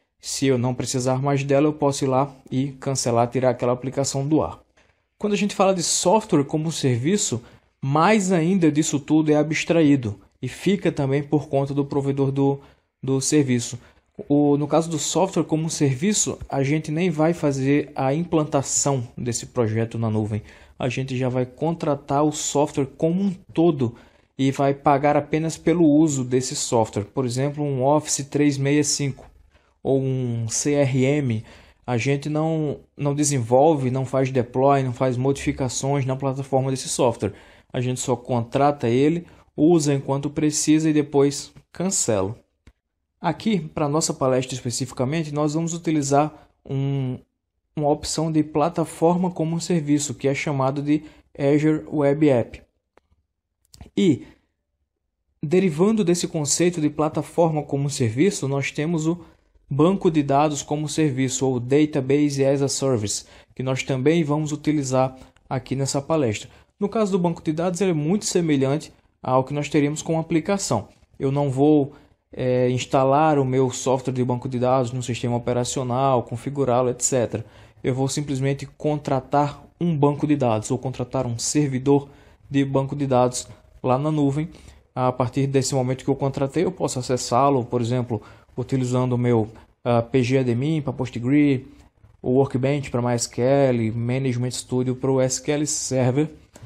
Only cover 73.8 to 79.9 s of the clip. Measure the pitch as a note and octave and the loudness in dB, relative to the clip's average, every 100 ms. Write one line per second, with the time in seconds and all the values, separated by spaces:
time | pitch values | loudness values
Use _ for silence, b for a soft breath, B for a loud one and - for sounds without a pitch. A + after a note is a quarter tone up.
73.8 | C3+ C3 C3+ B2+ B2+ B2 C3+ B2+ B2 C3 | -2 0 0 -2 -2 -2 -4 -2 0 2
74.8 | A#2+ B2+ A#2+ A#2 B2 A#2+ A#2 A#2+ A#2+ C#3+ | 0 -4 -6 -4 -2 -2 -2 -2 -2 -4
75.8 | B2+ A#2+ C3+ B2+ A2+ A#2 C#3 C#3 B2+ A#2+ | -4 0 2 2 0 -8 -8 -2 0 2
76.8 | B2+ B2 - C3 A2 A2+ B B B _ | 0 -2 -2 0 0 -4 B B B _
77.8 | C3 B2+ C3+ D#3 D3 C3 C3+ C#3 C3+ - | -4 -2 -2 -4 -4 -2 -2 -4 -8 -6
78.8 | D3+ D3+ C#3+ C3+ B2+ C#3+ C#3+ - - - | -4 -4 -2 -4 0 0 0 -4 -18 -6
79.8 | F3 | -2